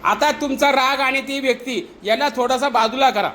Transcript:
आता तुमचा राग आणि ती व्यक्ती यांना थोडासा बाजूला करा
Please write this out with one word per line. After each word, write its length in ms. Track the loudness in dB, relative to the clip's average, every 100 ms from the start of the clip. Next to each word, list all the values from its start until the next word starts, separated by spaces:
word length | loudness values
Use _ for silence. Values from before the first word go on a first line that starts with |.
आता 260 | 0 2 0
तुमचा 400 | 0 -4 0 2
राग 280 | 4 2 0
आणि 200 | 0 -2
ती 200 | -4 -2
व्यक्ती 540 | -2 -2 -4 -6 -8 -10
यांना 240 | -2 0 0 0
थोडासा 320 | 0 0 2
बाजूला 420 | 2 0 2 2
करा 200 | 2 -4